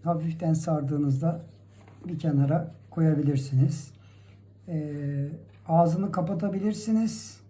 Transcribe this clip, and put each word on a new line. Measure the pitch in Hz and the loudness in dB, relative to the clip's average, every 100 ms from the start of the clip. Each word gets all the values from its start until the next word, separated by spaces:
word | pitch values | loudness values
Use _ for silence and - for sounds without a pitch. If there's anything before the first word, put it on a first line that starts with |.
Hafiften | 165 165 165 160 165 | -2 -2 -4 -2 0
sardığınızda | 160 165 151 139 147 143 135 165 170 - - - - - - 175 | 0 0 -2 0 0 0 0 0 -2 -10 -20 -20 -20 -20 -16 -10
bir | 170 | -4
kenara | 165 139 139 165 - - - | 0 2 4 2 -2 -12 -10
koyabilirsiniz. | - 160 147 143 135 - 131 139 - - - - - - - - - - | 2 2 4 2 0 0 2 2 0 -10 -20 -20 -20 -20 -20 -20 -20 -8
Ee, | 160 151 147 143 143 143 160 - - - | -6 -6 -6 -4 -4 -4 -8 -16 -18 2
ağzını | 165 170 170 196 | 4 6 4 -2
kapatabilirsiniz | 185 170 196 202 190 208 214 220 220 226 - - - | -2 -2 -2 -2 0 -2 -2 0 2 0 -4 -12 -18